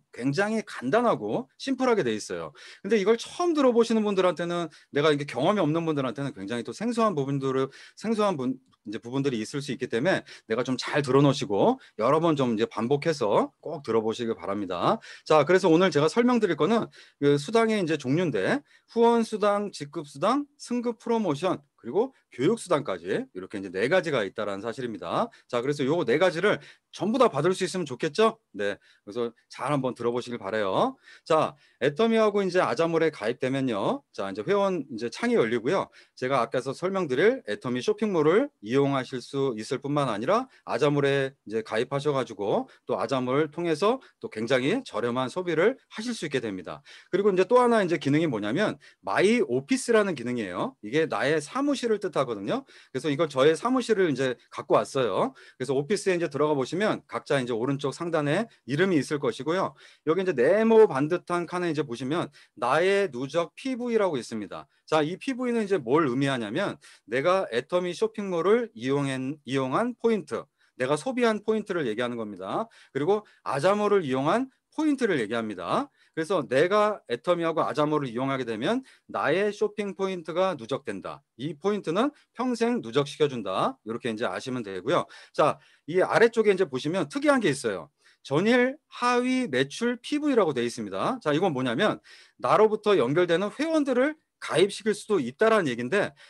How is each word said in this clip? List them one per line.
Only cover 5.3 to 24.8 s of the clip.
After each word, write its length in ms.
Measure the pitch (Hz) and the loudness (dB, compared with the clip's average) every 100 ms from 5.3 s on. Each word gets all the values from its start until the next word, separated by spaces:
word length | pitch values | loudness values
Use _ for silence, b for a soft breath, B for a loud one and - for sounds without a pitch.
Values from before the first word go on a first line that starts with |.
| 120 151 208 | -2 0 2
없는 260 | 151 160 165 | 2 0 0
분들한테는 480 | 147 131 117 139 | -2 -4 -4 -8
굉장히 280 | - 98 120 | -8 -8 -6
또 80 | 117 | -8
생소한 420 | 113 226 233 220 | -6 -4 0 0
부분들을, 540 | 160 135 139 135 131 131 B B - | 0 -2 -2 -2 0 -2 B B -12
생소한 400 | 208 220 208 165 | -4 0 0 0
분, 200 | 127 131 _ _ - | -2 -4 _ _ -12
이제 120 | 107 | -12
부분들이 400 | 120 135 139 120 | -6 -2 -2 -2
있을 240 | 110 143 | -4 -8
수 80 | 143 | -8
있기 160 | 120 123 | -6 -4
때문에 380 | 113 175 160 - B - | -2 0 0 -4 B -4
내가 160 | 113 | -4
좀 120 | 127 127 | -2 -4
잘 260 | - 151 | -2 -2
들어놓으시고 760 | 143 135 143 143 104 101 165 262 B - | 4 6 6 4 -2 2 2 2 B -2
여러 180 | 113 156 | 2 4
번 160 | 170 | 2
좀 200 | 151 127 | 2 2
이제 120 | 110 113 | 0 0
반복해서 840 | - 117 143 160 151 107 123 185 - | -2 0 0 0 -2 2 2 0 -4
꼭 220 | 151 160 | -12 -10
들어보시길 500 | 143 113 110 110 117 | -2 0 0 -4 -4
바랍니다. 640 | 113 85 101 95 87 117 202 B B | -6 -6 -6 -4 -2 0 0 B B
자, 200 | - 156 | 2 4
그래서 240 | 147 180 185 | 6 4 6
오늘 220 | 160 190 | 6 4
제가 180 | 147 151 | 4 2
설명드릴 480 | 226 240 247 202 151 | 2 2 4 2 0
거는 300 | 151 226 - B B B | 2 2 -2 B B B
그 180 | 143 143 | 2 2
수당의 440 | 147 226 226 220 | 2 2 2 2
이제 140 | 165 156 | 0 -2
종류인데, 640 | 127 147 180 110 101 254 - b b | 0 0 2 0 0 -2 -4 b b
후원 340 | 226 233 233 | 2 4 4
수당, 480 | 220 214 202 202 208 | 0 0 0 0 -4
직급 380 | - 147 170 147 | -8 -10 -10 -12
수당, 380 | 139 180 269 285 _ | -4 0 0 -4 _
승급 400 | - 247 240 233 | -6 -4 -4 -6
프로모션, 640 | - 226 202 143 180 143 - _ | -2 -2 0 -2 -2 -4 -8 _
그리고 380 | 107 156 262 b b | -6 -2 -2 b b
교육 300 | - 143 226 | -2 0 0
수단까지 640 | - 156 123 92 87 143 262 | 0 -2 -2 -6 -4 -4 -6
이렇게 240 | - 92 101 | -12 -10 -10
이제 100 | 95 | -8
네 200 | 90 117 | -2 2
가지가 340 | 185 160 135 | 2 2 -2
있다라는 380 | 98 - 104 98 | -2 -4 -6 -6
사실입니다. 680 | 113 113 | -8 -8